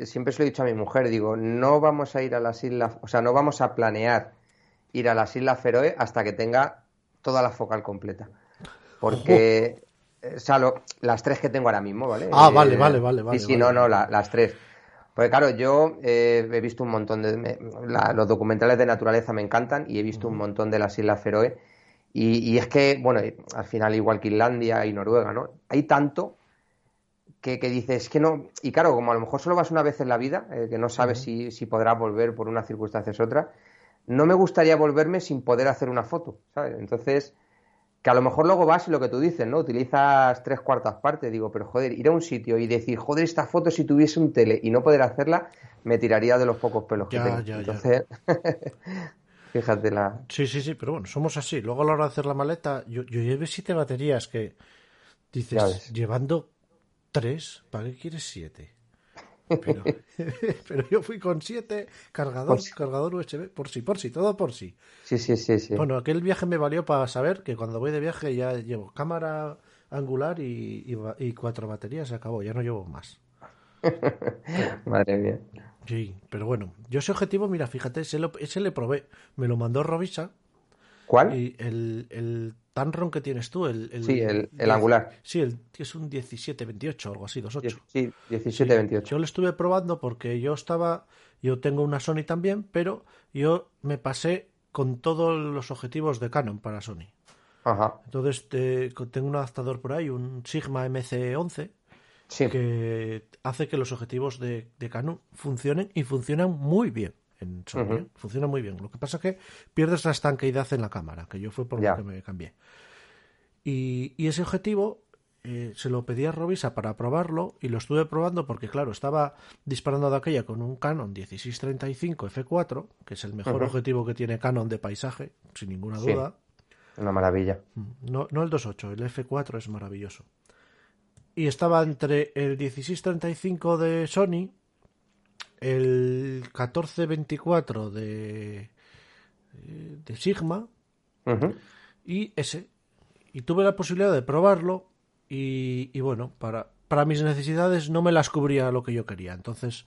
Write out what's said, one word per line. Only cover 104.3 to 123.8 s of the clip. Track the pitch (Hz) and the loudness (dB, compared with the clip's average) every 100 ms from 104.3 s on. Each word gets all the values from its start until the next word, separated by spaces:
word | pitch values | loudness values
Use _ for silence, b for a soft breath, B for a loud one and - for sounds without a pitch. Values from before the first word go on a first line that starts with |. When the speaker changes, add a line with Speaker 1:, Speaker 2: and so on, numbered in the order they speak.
| 123 | -6
Speaker 2:
de, | 123 117 117 _ | -8 -8 -10 _
de | 117 | -10
Canon | 117 151 165 _ | -6 -6 -8 _
funcionen | - 143 123 139 151 202 | -12 -8 -4 -2 -2 -2
y | 165 | -4
funcionan | 127 135 120 151 185 | -2 -4 -2 0 0
muy | 156 139 190 226 | 0 2 2 2
bien | 110 90 - _ _ | -2 -8 -10 _ _
en | 90 90 90 | -14 -12 -8
Sony, | 131 | -4
Speaker 1:
Ujú. | 107 | -2
Speaker 2:
¿eh? | 113 180 _ | -2 -6 _
Funcionan | 107 127 143 | -10 -4 -2
muy | 139 | -2
bien. | 104 92 | -6 -10
Lo | 101 | -14
que | 120 | -10
pasa | 143 165 | -8 -4
es | |
que | 185 190 B B B | -4 -6 B B B
pierdes | - 160 170 | 0 2 2
la | 160 | 0
estanqueidad | 143 147 135 135 131 131 | 0 0 0 0 -2 -2
en | 135 | -2
la | 107 | -4
cámara, | 95 80 80 85 | -6 -10 -12 -12
que | 98 | -10
yo | 107 | -10
fue | 113 120 | -8 -6
por | 117 | -2
Speaker 1:
Ya. | 104 | 0
Speaker 2:
lo | 92 | -2
que | |
me | 101 95 | -6 -14
cambié. | - 92 78 - b b b b b b b b b _ | -14 -14 -14 -18 b b b b b b b b b _
Y, | 147 131 131 123 127 - | -6 -4 -4 -4 -6 -4
y | 160 | -2
ese | 160 | -2
objetivo, | 175 185 214 208 208 - _ _ _ _ | -2 -2 -2 0 -2 -4 _ _ _ _
eh, | 123 120 117 | -12 -10 -10
se | 101 127 | -8 -4
lo | 123 | -4
pedí | 120 120 151 | -4 -4 -2
a | |
Robisa | 156 170 185 127 | -2 -4 -2 -4
para | - 107 107 | -4 -6 -4
probarlo | 120 156 170 160 180 - | -2 -2 -2 -4 -6 -8
y | 127 | -6
lo | 113 | -6
estuve | - 151 | -2 0
probando | 156 156 170 175 143 | 0 -2 -2 -2 -4
porque, | 113 110 | -8 -6
claro, | 143 135 | -4 -4
estaba | 104 139 151 147 b b b | -4 -2 0 -2 b b b
disparando | - 127 143 139 143 | -8 -6 -2 0 0
de | 135 | 0
aquella | 165 139 | 0 -2
con | 107 110 | -2 -6
un | 120 - | -8 -4
Canon | 143 156 104 | -4 -4 -6
dieciséis | 98 95 95 123 117 | -10 -12 -12 -12 -8
treinta | 135 131 135 | -6 -6 -6
y | |
cinco | 131 175 151 101 | -6 -6 -6 -8
F | 139 | -8
cuatro, | 127 175 165 127 - _ - | -2 -2 -2 -6 -12 _ -16
que | |
es | 98 | -14
el | 101 | -10
mejor | 107 101 | -8 -4
Speaker 1:
Ujú. | 107 | -2
Speaker 2:
objetivo | 127 127 | 0 -2